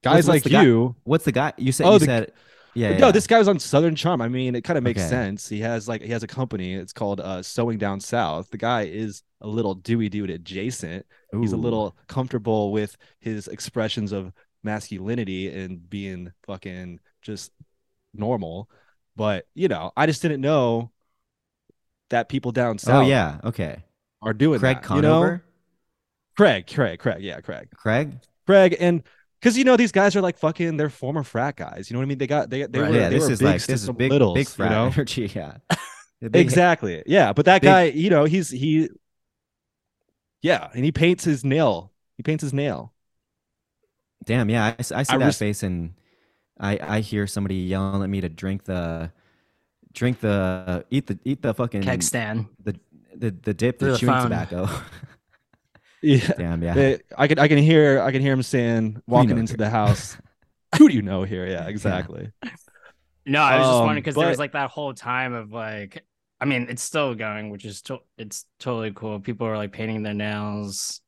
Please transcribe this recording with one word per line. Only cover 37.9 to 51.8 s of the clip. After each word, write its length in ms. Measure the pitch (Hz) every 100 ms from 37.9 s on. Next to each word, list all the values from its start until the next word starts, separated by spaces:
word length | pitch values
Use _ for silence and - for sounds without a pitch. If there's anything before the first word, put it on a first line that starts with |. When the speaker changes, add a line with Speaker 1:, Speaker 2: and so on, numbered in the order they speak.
| 139 185
Speaker 1:
know, 140 | 165 151
he's, 240 | 185 170
he, 400 | 127 143 156 160 - _ _ _ _ _ _ _ _ _ _ _ _ _ _
yeah, 280 | 160 147 -
and 100 | 123
he 80 | 139
paints 320 | - 165 180
his 200 | 175 143 131
nail. 460 | 143 143 90 95 _ _ _
He 60 |
paints 180 | 113 156
his 120 | 147
nail. 380 | 139 143 80 - _ _ _ _ _ _ _ _ _ _ _ _ _
Speaker 2:
Damn, 260 | - 117 107
yeah, 160 | 117 110
I 100 | 117
s-, 120 | 123
I 120 | 82
see 100 | 135
Speaker 1:
I 40 | 135
Speaker 2:
that 60 | 139
Speaker 1:
res- 120 | -
Speaker 2:
face, 240 | 104 104
and 300 | 98 90 82 - _ _ _ _ _ _
I, 200 | 98 101
I 180 | - 107
hear 260 | 104 104 101
somebody 280 | - 98 95
yelling 460 | 90 95 98 98
at 80 | 98
me 120 | 98
to 80 | 87
drink 340 | 80 95 98
the, 480 | - 90 85 82 82 _ _ _ _ _ _ _ _
drink 260 | - 120 123
the, 640 | 110 101 92 92 92 90 -
eat 160 | 131 -
the, 120 | 95
eat 180 | 127 139
the 100 | 131
fucking 300 | 107 117 104